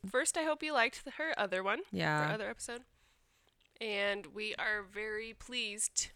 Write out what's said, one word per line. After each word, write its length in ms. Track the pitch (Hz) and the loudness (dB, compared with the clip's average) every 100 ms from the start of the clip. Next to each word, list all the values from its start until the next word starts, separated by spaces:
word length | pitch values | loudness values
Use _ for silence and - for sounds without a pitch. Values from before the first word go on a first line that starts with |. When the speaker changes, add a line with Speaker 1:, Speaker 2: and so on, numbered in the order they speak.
| 185 | 2
Speaker 1:
First, 280 | 247 320 339 | 2 2 2
I 60 | |
hope 200 | 311 302 | 0 0
you 100 | 311 | 2
liked 320 | 277 226 - 277 | 4 4 2 -12
the, 60 | |
her 220 | - 320 - | -4 -2 0
other 240 | 196 185 | 0 2
one, 200 | 190 233 392 | 0 0 -2
Speaker 2:
Yeah. 360 | 190 156 151 151 | 0 2 4 2
Speaker 1:
her 60 | |
other 160 | 214 208 | 0 -4
episode. 320 | 233 - 240 - _ _ _ _ _ _ _ _ - | -6 -8 -10 -12 _ _ _ _ _ _ _ _ -8
And 480 | 226 202 202 202 196 | -2 2 2 0 -4
we 280 | 208 214 - | -6 -4 0
are 280 | 226 214 | 0 0
very 500 | 196 202 220 214 226 220 | -2 -6 -4 -4 -6 -10
pleased 720 | - 247 220 208 - - - | -6 -2 -2 -2 0 0 -4